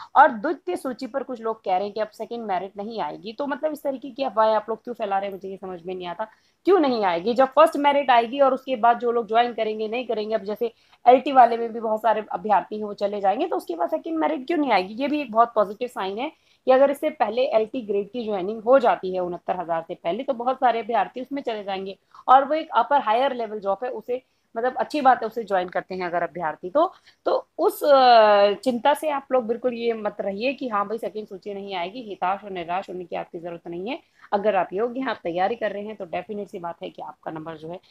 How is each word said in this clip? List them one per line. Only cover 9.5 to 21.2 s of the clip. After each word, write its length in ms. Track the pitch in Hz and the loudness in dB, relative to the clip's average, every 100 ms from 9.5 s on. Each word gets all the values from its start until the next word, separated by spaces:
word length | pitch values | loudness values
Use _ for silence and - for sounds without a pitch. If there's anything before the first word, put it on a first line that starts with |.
करेंगे, 360 | 226 220 220 220 | 0 -4 -4 -4
नहीं 180 | 233 240 | -6 -4
करेंगे, 280 | 214 214 | -4 -2
अब 80 | 220 | -4
जैसे 300 | 196 208 233 - _ _ 240 | -4 -4 -6 -8 _ _ 6
एलटी 260 | 254 262 | 6 6
वाले 240 | 262 233 233 | 6 6 6
में 160 | 233 | -4
भी 80 | 226 | -6
बहुत 220 | 220 220 | -4 0
सारे 220 | 233 214 214 | 2 0 -2
अभ्यर्थी 460 | 196 202 190 - 214 | -8 2 2 2 -6
हैं 60 | |
वो 100 | 214 | -8
चले 260 | 202 202 202 | -4 -4 0
जाएंगे, 260 | 196 214 349 | 0 0 -2
तो 100 | 370 | -4
उसके 200 | - 339 | -6 -6
बाद 140 | 339 | -4
सेकंड 280 | 320 320 320 | -4 -4 -2
मेरिट 280 | 302 302 254 | -2 -2 -2
क्यों 120 | 339 | -2
नहीं 140 | 285 | 2
आएगी? 220 | 202 185 | 0 0
ये 140 | 220 285 | -4 -4
भी 120 | 302 | -2
एक 120 | 269 | -2
बहुत 200 | 220 233 | 2 2
पॉजिटिव 340 | 220 196 208 247 | 2 -2 -2 -8
साइन 300 | 240 190 202 | -6 -6 -6
है 140 | 294 - _ _ | -8 -10 _ _
कि 80 | - | 4
अगर 180 | 254 277 | 6 6
इससे 200 | 277 311 | 2 -4
पहले 320 | - 220 226 | -2 -2 0
एलटी 400 | 262 220 214 269 | 0 2 0 -4
ग्रेड 280 | 208 202 196 | -4 -4 -4
की 140 | 247 | -6
ज्वाइनिंग 380 | 220 202 185 220 | -6 -4 -4 -6
हो 160 | 214 269 | 4 4
जाती 360 | 233 175 185 | 6 2 -2
है 60 | 185 | -4
उनहत्तर 400 | 180 175 - 185 | -4 -6 -4 -4
हजार 240 | 165 165 160 | -2 -4 -4
से 60 | |
पहले, 280 | 175 170 196 | -8 -4 -4
तो 100 | 277 | -4
बहुत 240 | 240 240 247 | -4 -2 0
सारे 220 | 247 226 | 0 0
अभ्यर्थी 400 | 220 226 185 - | -2 -2 -2 -6